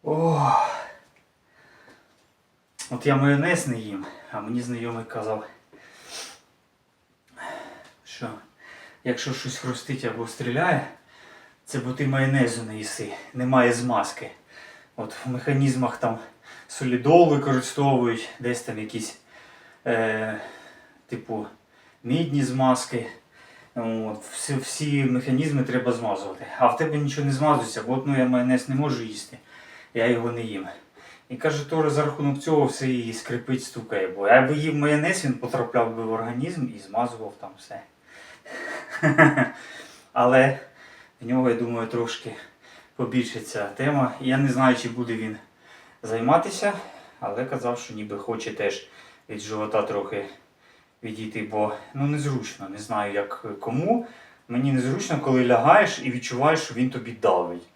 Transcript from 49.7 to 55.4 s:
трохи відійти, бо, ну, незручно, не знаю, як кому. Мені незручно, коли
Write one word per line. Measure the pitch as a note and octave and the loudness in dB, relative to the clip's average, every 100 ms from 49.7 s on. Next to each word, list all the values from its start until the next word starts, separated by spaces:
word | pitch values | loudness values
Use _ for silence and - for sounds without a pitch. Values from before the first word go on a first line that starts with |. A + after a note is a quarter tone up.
| A2 | 0
трохи | G#2 G#2 G2 G#2 G2 - _ _ _ _ _ _ | 0 -2 -4 -6 -8 -14 _ _ _ _ _ _
відійти, | A2 G#2+ A2 A2 | -12 -10 -8 -8
бо, | G#2+ G#2+ G#2+ - - | -6 -2 -2 -4 -10
ну, | C#3 C#3+ | -2 0
незручно, | D3 C#3+ C3 G#2+ - F#2+ | 0 0 -2 -4 -12 -14
не | G#2 | -12
знаю, | - G#2 G2+ | -6 -4 -2
як | G2+ G2+ - A2 G2+ | -2 -4 -8 -10 -8
кому. | - C3+ F3+ A#3+ - - - - _ | -4 -2 2 2 0 -14 -20 -20 _
Мені | B2 C#3 | 0 2
незручно, | C3 B2+ C3+ - D3 | 2 0 -2 -2 -2
коли | C3+ B2+ | 2 2